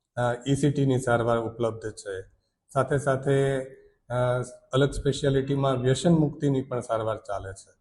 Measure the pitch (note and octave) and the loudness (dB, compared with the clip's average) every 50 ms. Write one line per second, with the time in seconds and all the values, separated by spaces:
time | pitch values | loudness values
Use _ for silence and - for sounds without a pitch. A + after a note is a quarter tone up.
0 | _ _ - A#2+ B2 A#2+ A#2+ A#2+ - C3+ C#3 C3+ - C#3+ C#3 C#3+ C#3 C3+ B2+ A#2+ | _ _ -4 -2 0 0 0 -2 0 0 0 2 2 2 2 2 2 2 2 2
1 | - A#2+ A#2+ A#2 A2+ A#2 A#2 A#2 A2+ A2 A2+ A2+ A#2 A2 G#2 G#2+ - A2 G#2 - | 2 2 2 2 2 2 2 0 0 -4 -4 -2 -4 -4 -4 -4 -8 -10 -12 -12
2 | - G#2 F#2+ F#2 F#2+ - _ _ _ _ _ _ _ _ - C#3 C3+ C#3 D3+ C#3 | -12 -10 -10 -10 -12 -14 _ _ _ _ _ _ _ _ -2 -2 0 0 0 0
3 | C3 C#3+ C3+ C3+ C3+ D3 C#3 C3+ C#3 C3+ C#3 C3 C3 - - - - - _ _ | 0 0 0 0 0 0 2 2 2 2 0 -2 -4 -8 -14 -20 -20 -20 _ _
4 | _ - A#2+ B2 B2 B2 B2 B2+ A#2+ - - - _ _ - C3 C#3+ D3 - - | _ -6 -4 -2 0 0 0 -2 -4 -8 -12 -20 _ _ 0 2 2 2 0 0
5 | - C#3+ C3 - D3 C#3 C3+ C3+ C3 C3+ C#3 C#3 C#3 C3+ C3 B2 A#2+ C3 C3+ - | -2 -2 0 0 0 0 2 2 0 0 0 0 2 0 0 2 2 2 2 2
6 | - F3 E3+ D#3 D3+ C#3 - - D3 C#3+ C#3 C3 B2+ C3+ B2+ B2 A2 - A2+ A2 | 4 4 4 4 4 2 0 -2 0 0 0 0 -2 -2 -4 -6 -4 -2 -2 -2
7 | A2 A2 A2 G#2+ - - G2+ G2 F#2+ G2 F#2+ - - _ _ _ | 0 -2 -4 -4 -6 -8 -8 -8 -8 -10 -12 -14 -18 _ _ _